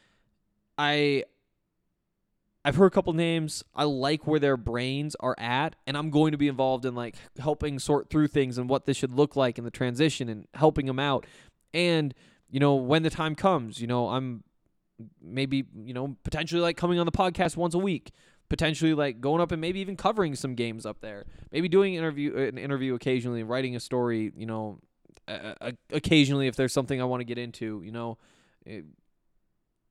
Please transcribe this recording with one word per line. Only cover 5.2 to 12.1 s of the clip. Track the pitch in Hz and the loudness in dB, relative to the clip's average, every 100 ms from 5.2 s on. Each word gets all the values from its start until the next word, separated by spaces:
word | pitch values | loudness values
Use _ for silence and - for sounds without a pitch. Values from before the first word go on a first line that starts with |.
| 127 - | -4 -2
at, | 117 123 156 - - | -2 0 -2 -6 -8
and | 143 | -4
I'm | 156 | 2
going | 147 156 | 4 4
to | 147 | 4
be | 143 | 2
involved | 127 131 131 127 | 2 2 2 -2
in, | 123 | -6
like, | 120 - - - | -8 -10 -20 -6
helping | 135 151 151 139 | -4 -2 -2 -4
sort | - 147 - | 0 0 2
through | 151 151 | 2 2
things | 151 135 123 | 2 0 0
and | 123 | 0
what | 135 - | 0 0
this | 131 | 0
should | 131 | 0
look | 123 147 - | 2 2 4
like | 131 113 | 0 0
in | |
the | 120 | -8
transition | - 127 120 156 - 120 | -4 -2 2 2 0 -6
and | 107 - - | -8 -10 2
helping | 156 151 135 | 4 4 -2
'em | 131 | -2
out. | 143 135 - - - _ _ | 0 0 -4 -20 -20 _ _
And, | 160 175 165 147 | 0 2 2 0